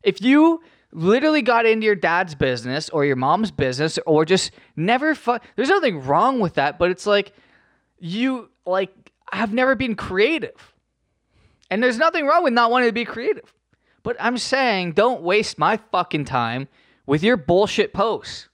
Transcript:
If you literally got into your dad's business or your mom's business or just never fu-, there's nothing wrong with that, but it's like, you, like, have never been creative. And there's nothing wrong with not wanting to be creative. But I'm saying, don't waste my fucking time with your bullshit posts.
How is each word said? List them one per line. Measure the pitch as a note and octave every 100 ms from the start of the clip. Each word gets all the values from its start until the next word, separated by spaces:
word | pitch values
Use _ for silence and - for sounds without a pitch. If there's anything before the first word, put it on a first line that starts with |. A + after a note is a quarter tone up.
If | A3 -
you | A3+ C#4+ E4 E4 _ _ _
literally | D#3+ E3+ A#3+ D4+ D#4
got | A#3+ A#3 A3+
into | A3 A3
your |
dad's | G3+ F#3+ E3+ F#3
business | C#3+ C3+ B2 A#2+ C#3 D#3
or | D#3 C#3+
your | C3
mom's | C3 F3 A3
business | - C3+ B2+ D#3 - -
or | D#3 D#3
just | F#3 - _ _ -
never | F3 B3 D#4
fu-, | C#4+ - A#3+ - -
there's | C4+
nothing | G4 D4 D#3+
wrong | C3 D3+ A#3 C4
with | F3+ -
that, | C#3+ C#3+
but | F3
it's | F3+ G#3
like, | G3+ G3+ _ _ _ _ _ _ _
you, | E3+ G3 C4 C4 - _ -
like, | F#3+ F#3+ _ _ _ -
have | F#3+ A3
never | A3+ B3+ B3+
been | C4 G3+
creative. | - F#3 A#3 D#4+ E3 - - _ _ _ _ _ _ _ _ _ _
And | G3
there's | B3+ A3+
nothing | D#4+ E4+ C#4+
wrong | E4
with | D#4+
not | A#3 A#3
wanting | B3 A#3+
to |
be | A3 A#3
creative. | A3+ C4+ C4 - _ _ _ _ _
But | - A#3+
I'm | G#3+ B3
saying, | - C4+ B3+ G3 F3+
don't | D#3+ A#3 A#3+
waste | E3+ G#3 A3 -
my | D#3 G#3+ _
fucking | F#3 D#3+ D#3+
time | C3+ C3 A#2 B2 C#3 _ _ _ -
with | D3+
your | G3 B3
bullshit | C#3+ F3+ G#3 - F#3+
posts. | - A3+ F3 - - -